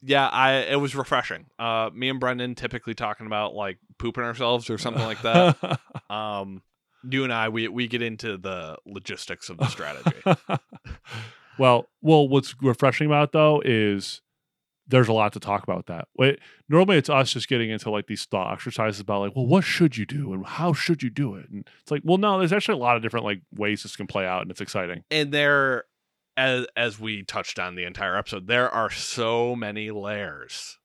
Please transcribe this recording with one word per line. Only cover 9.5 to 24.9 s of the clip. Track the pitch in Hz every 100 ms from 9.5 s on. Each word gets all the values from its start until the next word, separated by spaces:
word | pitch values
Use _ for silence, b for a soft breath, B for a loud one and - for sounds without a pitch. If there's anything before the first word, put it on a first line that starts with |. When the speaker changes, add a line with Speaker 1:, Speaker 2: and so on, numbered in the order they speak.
Speaker 1:
of | 85
the | 127
strategy. | - 76 71 - -
Speaker 2:
<laughs> | - 180 _ - _ - - - B 113 110 B B -
Well, | 131 120 - _
well, | 151 156 139
what's | 139 131 -
refreshing | 135 117 135 123 151
about | 147 147
it, |
though, | 156 151 151
is | - 113 107 101 - - _ _ _ _ _ _ _
there's | 131 117
a |
lot | 113 104
to | 104
talk | - 101
about | - 90
with | -
that. | 85 - -
Wait, | 131 - b b _
normally | 151 190 180
it's | 139
us | 143 131
just | 127 -
getting | 127 113
into, | 110 -
like, | 104 98
these | 104 -
thought | 101 92
exercises | 101 - - 110 98
about, | 101 101
like, | 101
well, | 131 120
what | 180
should | - - 165 117
you |
do | 104 143 135
and | 95 95
how | - 175
should | 151 - 160
you | 127
do | 110 143
it? | 98 -
And | 101 - b
it's | -
like, | 151
well, | 160 185
no, | 208 190
there's | 180
actually | - - 180
a |
lot | 120 120
of |
different, | 113 117
like, | 104 98 _
ways | - 104 107
this | 101 -
can | 104
play | 101 92
out, | 92
and | 85
it's | 90
exciting. | 101 104 90